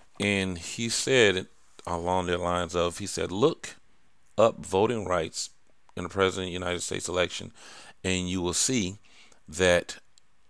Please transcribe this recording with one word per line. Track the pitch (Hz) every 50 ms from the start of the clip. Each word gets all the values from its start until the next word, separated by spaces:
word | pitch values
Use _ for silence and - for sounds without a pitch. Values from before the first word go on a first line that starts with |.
| - - - -
And | 101 101 101 98 95 95 90
he | 82 82 - - - 117
said | 117 - - - 127 135 127 110 101 90 92 104 - - - - - - - -
along | 92 87 85 85 87 92 92 90
the | 87 87
lines | 87 87 87 87 90 87 82 87
of, | 87 85 87 82 -
he | 101
said, | 92 - 85 87 87
"Look | 90 104 131 156 - - - - - - - - - - - - - - - - -
up | - 110 113 - - -
voting | - 92 95 107 113 120 110 95
rights | 90 90 85 80 - - - - - - - - - - - - - -
in | 95 90
the | 87
President | - 98 95 95 - 92 92
of |
the | 90 87
United | 90 90 87 90 87
States | - - 95 92 - -
election, | 87 90 87 85 - - 92 92 - - - - - - - - - - -
and | 92 92 92 90 90
you | 92 92
will | 87 87 82
see | - - - 131 117 92 90 101 - - - - - - - - - - -
that | 80 87 92 90 87 87 - - - - - - - - - - - - -